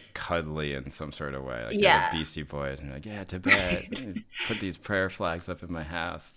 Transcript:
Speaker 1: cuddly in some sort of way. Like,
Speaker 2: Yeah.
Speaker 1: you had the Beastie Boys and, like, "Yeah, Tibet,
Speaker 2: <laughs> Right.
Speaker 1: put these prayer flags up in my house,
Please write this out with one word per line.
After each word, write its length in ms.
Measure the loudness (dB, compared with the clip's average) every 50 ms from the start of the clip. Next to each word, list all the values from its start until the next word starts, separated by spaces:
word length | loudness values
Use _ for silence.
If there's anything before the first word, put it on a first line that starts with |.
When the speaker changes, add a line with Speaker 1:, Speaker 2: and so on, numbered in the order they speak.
| -4 -10 -10
Speaker 1:
cuddly 600 | -8 -2 0 0 0 0 0 -2 -2 -2 0 -2
in 160 | -4 -6 -8
some 220 | -8 -8 -8 -8
sort 220 | -8 -8 -6 -6 -6
of 80 | -6 -6
way. 220 | -6 -6 -6 -4
Like, 80 | -2 2
Speaker 2:
Yeah. 60 | 6
Speaker 1:
you 200 | 8 8 8 8
had 140 | 6 4 0
the 40 | 0
Beastie 260 | -2 -2 -4 -6 -6
Boys 360 | -6 -4 -4 -2 -2 -4 -4
and, 140 | -8 -10 -10
like, 120 | -10 -10
"Yeah, 200 | -10 -8 -8 -8
Tibet, 280 | -6 -8 -2 6 6 6
Speaker 2:
<laughs> 460 | 6 6 4 2 0 -2 -4 -6 -6
Right. 180 | -6 -6 -6 -8 -10 -8 -6 -4 -2 -2
Speaker 1:
put 140 | -2 -2
these 160 | -2 -2 -4 -4
prayer 320 | -2 0 2 4 4 2
flags 400 | 0 0 0 0 0 -2 -4 -6
up 140 | -8 -8 -6
in 80 | -6
my 120 | -6 -4 -4
house, 400 | -4 -4 -4 -2 -4 -4 -8 -10 -14 -14